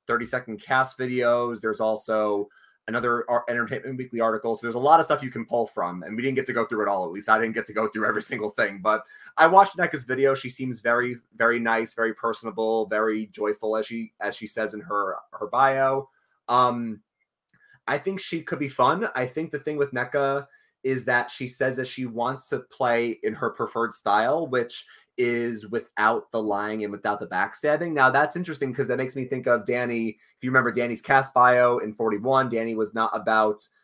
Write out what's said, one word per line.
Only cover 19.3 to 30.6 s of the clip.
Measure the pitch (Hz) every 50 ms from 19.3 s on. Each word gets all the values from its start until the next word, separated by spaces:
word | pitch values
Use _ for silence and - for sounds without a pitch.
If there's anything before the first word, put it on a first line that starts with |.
| - 156 160 160
the | - 143
thing | - 151 151
with | 147 139 139
nneka | 127 123 123 - - 143 139 135 139 139 139 - _ _ _ _ _ _
is | - 131 131 127 113
that | 127 123 123 123 -
she | - - 127
says | 123 - - 135 131 123
that | 127 131
she | 127 - 131 127
wants | 120 110 117 117 127 135 135 - -
to | 147 123
play | - _ - - 131 123 120 117 120 120 110 -
in | - 110 107
her | - 123 113
preferred | - - 117 - - 117 113 110
style, | - - - 107 101 107 113 123 147 165 170 139
which | 127 123 117 120 - - - - - - _ _ _ -
is | 123 120 120 117 117 120 117 107 107 98
without | 110 113 - - _ - 107 110 117 113 - -
the | - 113
lying | 107 107 101 101 104 107 110 110 107
and | 101
without | 101 98 - 104 104 101
the | 104
backstabbing. | 90 92 92 98 101 - - - 147 151 151 175 170
Now, | 156 143 131 131
that's | 127 139 151 147 -
interesting | 175 180 170 156 - 143 131
'cause | 120 139 131 117
that | 123 127
makes | 131 127 -
me | 139 127
think | 127 135 127 117
of | 131 120 117 101
Danny. | - 123 123 123 120 117 117 113 110
If | - - _ _ _ _
you | - 127
remember | 127 131